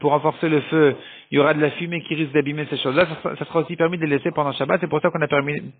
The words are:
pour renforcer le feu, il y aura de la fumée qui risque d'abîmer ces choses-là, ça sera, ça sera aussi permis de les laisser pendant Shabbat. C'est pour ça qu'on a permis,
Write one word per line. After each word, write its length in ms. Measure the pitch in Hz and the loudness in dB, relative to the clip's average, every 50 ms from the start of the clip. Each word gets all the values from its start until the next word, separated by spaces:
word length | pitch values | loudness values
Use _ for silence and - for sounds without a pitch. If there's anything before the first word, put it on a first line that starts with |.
pour 120 | - 147 143 | 0 2 2
renforcer 360 | 147 147 156 143 - - 160 | 4 2 0 -2 0 0 2
le 120 | 156 147 135 | 2 2 0
feu, 340 | - 156 160 151 139 127 - - - - - - _ | 2 4 4 6 6 4 0 -6 -16 -20 -20 -14 _
il 60 | 139 | 2
y 20 | 143 | 4
aura 120 | 139 151 151 | 4 4 4
de 80 | 151 | 4
la 100 | 151 143 127 | 2 0 0
fumée 300 | - 175 170 175 165 - | -4 -6 -6 -6 -8 -6
qui 120 | - 165 | -6 -6
risque 180 | 151 160 139 135 | -4 -4 0 0
d'abîmer 340 | 151 139 143 147 151 147 139 | 0 0 0 -4 -6 -6 -6
ces 80 | 147 120 | -6 -4
choses-là, 280 | - 135 127 156 180 | -2 0 2 2 0
ça 100 | 160 156 - - | 0 -2 -6 -8
sera, 140 | 170 151 | -8 -8
ça 80 | - 151 | -8 -10
sera 160 | - - 165 | -2 -2 -2
aussi 160 | 151 - 175 | -2 -2 -2
permis 220 | 165 165 165 180 175 | 0 0 0 0 -2
de 80 | 160 | 0
les 100 | 151 143 | 0 0
laisser 140 | 135 - 175 | 0 0 -2
pendant 220 | 165 156 147 143 127 | -2 0 -2 -2 -2
Shabbat. 280 | - 139 143 185 180 | -2 0 0 0 0
C'est 80 | 175 160 | 0 -2
pour 120 | 147 151 - | -2 0 0
ça 80 | 175 | 0
qu'on 100 | - 165 | 0 0
a 80 | 151 143 | -2 0
permis, 320 | 147 143 139 143 147 135 - 135 - | 0 0 0 0 -4 -6 -8 -12 -16